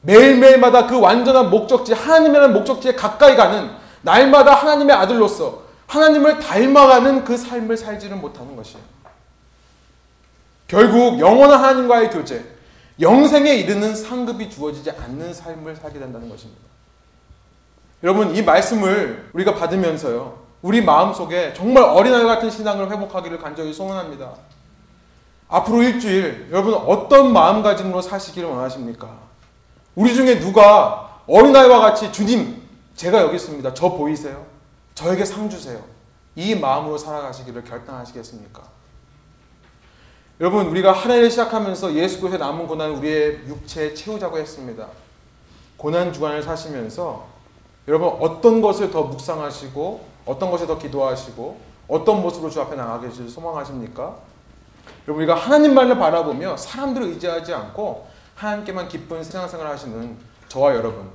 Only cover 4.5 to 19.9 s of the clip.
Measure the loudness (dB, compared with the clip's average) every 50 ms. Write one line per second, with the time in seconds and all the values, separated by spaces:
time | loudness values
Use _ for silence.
4.5 | 6 6 4 0 0 2 4 4 4 4 2 0 2 0 0 0 0 -6 -8 -8
5.5 | -8 -12 -20 -20 _ _ _ -6 0 2 4 4 4 4 4 2 2 0 -6 -4
6.5 | -2 0 0 4 6 6 8 8 6 6 4 2 0 0 -2 -4 -6 -6 -6 -10
7.5 | -10 -8 -6 -6 -6 -6 -6 -12 -12 -12 -12 -14 -14 -12 -14 -14 -16 -18 -20 -18
8.5 | -18 -20 -20 -20 -20 -20 -20 _ _ _ _ -20 _ _ _ _ _ _ _ _
9.5 | _ _ _ _ _ _ _ _ _ _ _ _ _ _ _ _ _ _ _ _
10.5 | _ _ _ -2 4 4 4 6 6 4 4 4 2 4 4 4 6 8 8 8
11.5 | 8 6 4 2 2 2 2 2 2 2 2 0 -2 -8 -8 -8 -10 -12 -12 -16
12.5 | -20 _ _ _ _ _ _ _ _ 0 2 4 6 6 6 4 4 4 4 4
13.5 | 2 0 0 -2 -4 -4 -4 -4 -6 -8 -12 -10 -10 -8 -8 -8 -8 -10 -12 -14
14.5 | -14 -12 -10 -10 -10 -10 -12 -14 -14 -14 -16 -14 -14 -14 -14 -14 -16 -16 -18 -18
15.5 | -18 -16 -16 -18 -18 -16 -18 -18 -18 -16 -18 -16 -16 -18 -18 -18 -20 -20 -20 -20
16.5 | -20 _ _ _ _ _ _ _ _ _ _ _ _ _ _ _ -20 _ _ _
17.5 | _ _ _ _ _ _ _ _ _ _ -4 -2 0 0 -2 -2 -2 -2 0 2
18.5 | 2 2 2 0 -4 -2 -2 -2 -2 -2 -4 -6 -10 -14 -18 -12 -8 -4 -4 -4
19.5 | -4 -4 -6 -4 -4 -2 -2 -4